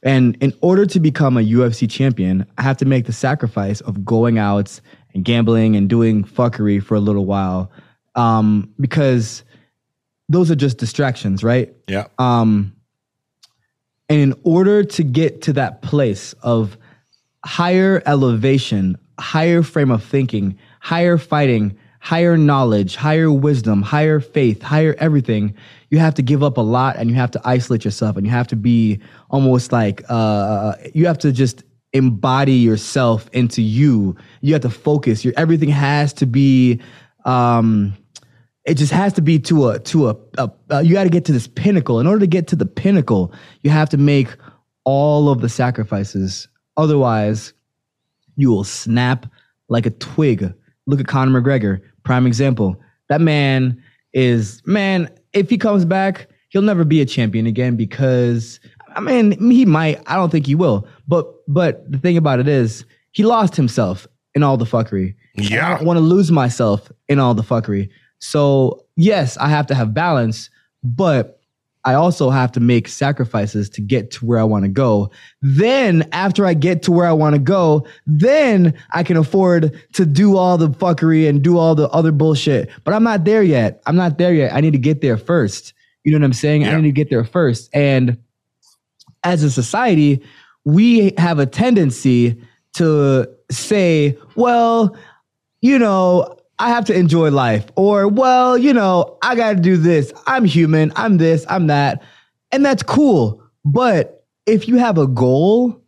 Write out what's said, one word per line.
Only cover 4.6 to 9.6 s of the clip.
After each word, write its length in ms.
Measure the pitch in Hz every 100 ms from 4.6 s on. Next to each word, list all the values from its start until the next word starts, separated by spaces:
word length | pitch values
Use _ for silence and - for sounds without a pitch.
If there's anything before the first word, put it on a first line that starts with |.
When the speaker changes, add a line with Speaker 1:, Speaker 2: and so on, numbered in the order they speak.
| 101 - _ _ _
Speaker 1:
and 80 | 95
gambling 540 | 90 120 113 113 110 107
and 100 | 98
doing 340 | 117 113 107
fuckery 580 | 101 - 120 117 107 101
for 120 | 95
a 60 | 107
little 260 | 104 101 95
while, 440 | 98 95 92 95 - _ _ _
um, 580 | 123 117 110 107 104 95 -
because 640 | 135 160 139 123 110 - _ _